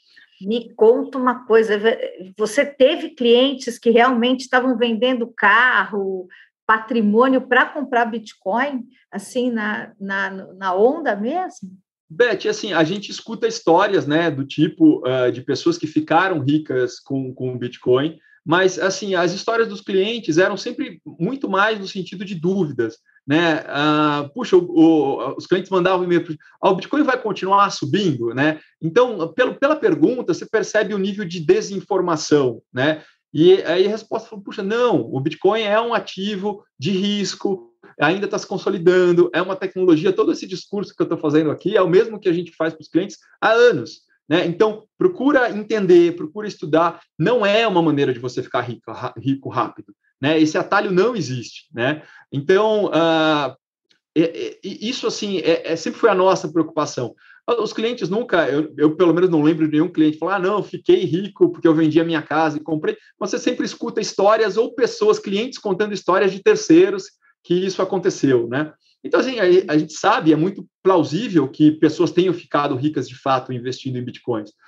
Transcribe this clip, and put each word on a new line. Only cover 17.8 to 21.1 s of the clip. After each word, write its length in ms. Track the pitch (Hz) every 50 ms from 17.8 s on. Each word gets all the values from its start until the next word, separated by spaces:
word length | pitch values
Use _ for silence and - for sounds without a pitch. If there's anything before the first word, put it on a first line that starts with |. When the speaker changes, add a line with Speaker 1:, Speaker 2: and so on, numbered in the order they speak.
| - 127 123 131 143 165 165 - _ _ _ _ -
Speaker 2:
mas, 340 | 139 165 180 190 185 185 -
assim, 340 | - 190 190 - 214 196 185
as 180 | 170 180 170 185
histórias 340 | 196 - - 226 226 226
dos 140 | 208 202 196
clientes 560 | - - 196 190 190 220 233 233 - - 147
eram 180 | 165 190 208 208
sempre 460 | 196 - 247 240 - 269 247 175 - -
muito 440 | 151